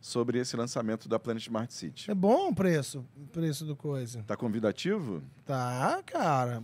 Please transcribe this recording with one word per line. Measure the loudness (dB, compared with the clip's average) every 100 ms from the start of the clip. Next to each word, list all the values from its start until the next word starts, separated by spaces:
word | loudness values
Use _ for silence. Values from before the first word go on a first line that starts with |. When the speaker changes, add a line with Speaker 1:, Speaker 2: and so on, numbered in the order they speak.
Speaker 1:
sobre | -4 0 2 2
esse | 0 -2
lançamento | -2 -2 -2 -2 0
da | 0
Planet | 0 -4
Smart | -2 -4 -4
City. | -6 -10 -8 -4
Speaker 2:
É |
bom | 2 4 6 4
o |
preço, | 2 4 2 0 -8 -12 -16
o | -10
preço | -2 -2 -2
do | -6
coisa. | -6 -4 -4 -4 -8
Speaker 1:
Tá | -4 -2
convidativo? | 0 2 2 2 0 0 0 -4 -8 -12
Speaker 2:
Tá, | -4 -2 0 2 2 0
cara. | -2 0 4 4 2 -2